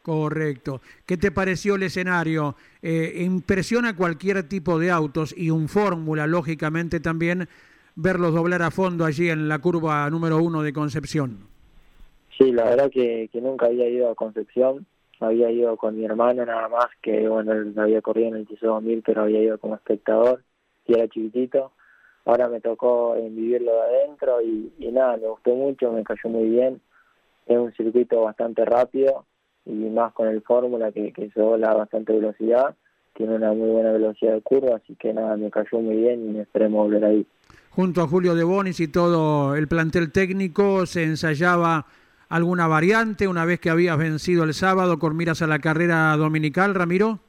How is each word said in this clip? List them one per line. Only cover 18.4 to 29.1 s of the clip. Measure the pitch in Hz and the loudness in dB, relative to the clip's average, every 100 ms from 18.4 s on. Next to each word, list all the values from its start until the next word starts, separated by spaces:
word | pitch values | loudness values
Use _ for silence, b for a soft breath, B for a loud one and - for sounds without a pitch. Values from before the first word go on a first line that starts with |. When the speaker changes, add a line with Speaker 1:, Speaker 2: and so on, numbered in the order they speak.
| 107 | -12
Speaker 2:
T | 107 | -6
C | 113 | -2
dos | 110 | -2
mil, | 110 113 | -2 -4
pero | 110 110 | -2 0
había | 107 107 | 2 2
ido | 110 110 | 2 0
como | 107 | -6
espectador | 107 - 107 - 110 120 127 _ _ _ _ - | -10 -4 -4 0 2 4 2 _ _ _ _ 0
y | |
era | 117 113 | 2 2
chiquitito. | 110 110 117 127 135 135 _ b b b b | -4 -6 -4 -2 -2 -4 _ b b b b
Ahora | - 120 123 | 0 2 2
me | 117 | -2
tocó, | 113 113 123 123 120 117 | -4 -2 2 2 2 -2
eh, | 113 | -4
vivirlo | 110 113 120 120 | -6 -2 0 2
de | 113 | 0
adentro | 113 127 143 147 135 123 | 2 0 0 -2 -2 0
y, | 113 110 107 - | 0 -4 -6 -10
y | 117 | -4
nada, | 123 131 117 | 0 2 0
me | 110 | -4
gustó | 113 - 123 | -4 0 0
mucho, | 139 135 123 | 0 -2 -2
me | 113 | -2
cayó | 107 110 117 | -4 -6 -4
muy | 113 113 | -2 2
bien. | 117 127 131 _ b b b _ _ - | 2 2 -2 _ b b b _ _ 0
Es | 120 | 0
un | 120 | 0
circuito | - 113 117 120 117 | -2 0 2 2 2
bastante | 110 107 117 113 | 0 -2 -4 0
rápido, | 113 117 127 135 135 | 2 2 2 2 2